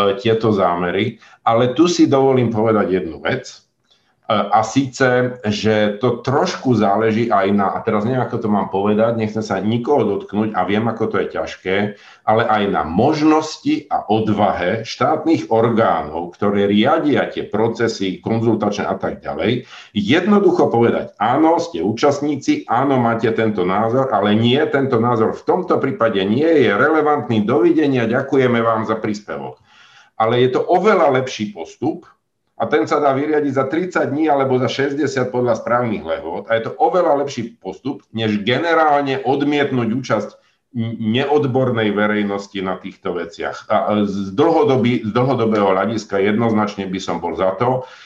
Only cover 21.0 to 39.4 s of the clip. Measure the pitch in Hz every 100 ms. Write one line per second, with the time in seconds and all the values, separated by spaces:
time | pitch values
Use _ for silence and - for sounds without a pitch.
21 | - - 107 139 160 170 - 82 92 117
22 | 147 139 147 135 - 143 - 113 139 131
23 | 117 110 117 110 113 104 90 98 113 131
24 | 135 104 104 107 120 135 156 143 127 117
25 | 117 117 110 - - 180 175 156 143 -
26 | 113 98 95 120 160 156 110 101 143 156
27 | 147 143 - 110 104 143 170 156 143 127
28 | 110 127 135 135 127 117 113 110 110 107
29 | 110 104 - 73 67 - _ _ - -
30 | _ - 113 123 127 143 - 180 202 185
31 | 156 127 - - 104 85 - - - -
32 | - _ _ _ _ - 147 151 156 156
33 | 143 135 151 151 143 131 131 160 180 170
34 | 135 143 160 139 131 127 123 - 139 139
35 | 139 131 123 127 123 113 113 120 113 95
36 | 80 80 80 92 107 113 117 - 160 180
37 | 165 143 139 123 - - 95 - 135 143
38 | _ 110 110 104 95 131 165 165 156 143
39 | 139 131 127 139